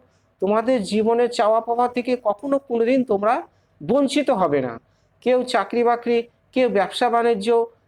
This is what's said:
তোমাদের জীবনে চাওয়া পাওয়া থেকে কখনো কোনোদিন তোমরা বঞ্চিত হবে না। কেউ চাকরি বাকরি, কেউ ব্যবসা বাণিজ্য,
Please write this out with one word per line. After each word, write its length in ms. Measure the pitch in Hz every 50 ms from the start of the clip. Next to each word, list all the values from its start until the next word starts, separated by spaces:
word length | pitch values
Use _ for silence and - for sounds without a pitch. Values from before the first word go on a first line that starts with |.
| _ _ _ _ _ _ _ -
তোমাদের 440 | - 190 208 220 226 233 262 247 196
জীবনে 440 | 180 196 214 214 220 233 233 240 233
চাওয়া 340 | 240 - 226 208 220 226
পাওয়া 260 | 226 233 233 233 247 240
থেকে 300 | 247 247 240 254 247 247 -
কখনো 360 | 214 202 - - 285 277 269
কোনোদিন 440 | - - 240 233 233 226 262 269 247
তোমরা 380 | - 214 196 202 214 240 311 339 - _ _ _ _ _ - 151 147
বঞ্চিত 420 | 226 285 285 254 - 294 277 -
হবে 320 | 262 196 185 160 143 143
না। 180 | 127 123 117 117 _ _ _ _ _ _ _ _
কেউ 220 | - 240 254 254 247
চাকরি 400 | 247 - 226 196 196 - 240 240
বাকরি, 400 | 233 240 233 240 240 240 233 233 - _ _ _ _
কেউ 180 | - 254 254 240
ব্যবসা 400 | 196 202 185 180 - - 254 240
বাণিজ্য, 560 | 220 233 233 233 233 202 196 226 233 233 233 233 _ _ _